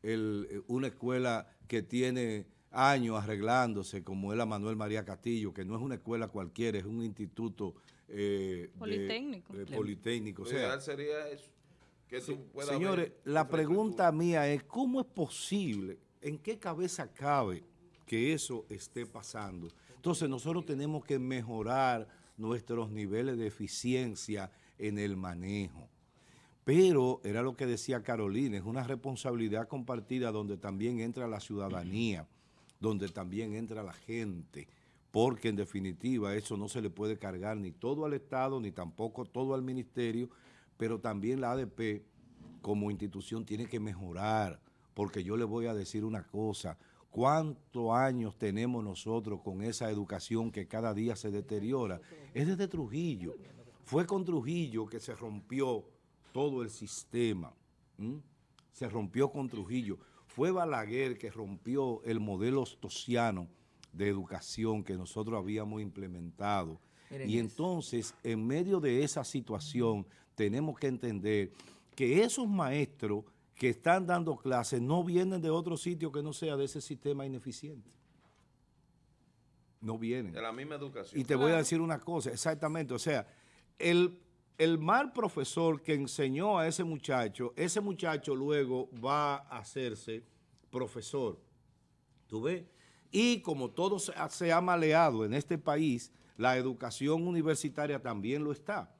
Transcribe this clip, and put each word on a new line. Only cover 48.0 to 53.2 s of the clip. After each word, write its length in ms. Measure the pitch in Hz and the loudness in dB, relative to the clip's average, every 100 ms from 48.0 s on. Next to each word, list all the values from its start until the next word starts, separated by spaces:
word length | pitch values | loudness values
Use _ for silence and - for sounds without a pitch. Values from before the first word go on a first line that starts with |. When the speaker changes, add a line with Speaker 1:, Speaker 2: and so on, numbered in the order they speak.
| 135 127 110 - | 4 2 -2 -2
Speaker 1:
tenemos 460 | 107 98 120 120 | 0 2 0 0
nosotros 580 | 107 90 - 113 107 104 | -4 -6 -2 -2 -2 -6
con 220 | - 95 | -6 -4
esa 260 | 110 113 117 | -4 -2 -2
educación 640 | 104 98 98 - 113 113 | -2 -2 -6 -2 -2 -2
que 160 | 104 90 | -4 -6
cada 260 | 110 113 | -2 -2
día 220 | 104 113 107 | 0 0 -2
se 160 | 110 | -2
deteriora? 680 | 101 - 107 107 135 113 87 - - - - | -4 -2 -4 0 0 0 -4 -10 -20 -10 -2
Es 100 | 151 | 0
desde 220 | 185 196 | 2 -2
Trujillo. 680 | 170 123 135 170 113 | -2 -4 -2 -2 -2